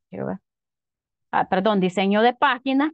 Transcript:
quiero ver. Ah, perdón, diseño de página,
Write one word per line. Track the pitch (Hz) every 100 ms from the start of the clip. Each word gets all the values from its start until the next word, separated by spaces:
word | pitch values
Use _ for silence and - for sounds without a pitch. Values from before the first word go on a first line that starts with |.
| _
quiero | - -
ver. | 190 _ _ _ _ _ _ _ _ _
Ah, | - -
perdón, | 190 214 202
diseño | 180 202 196 208
de | 233
página, | 240 285 254 269 269 302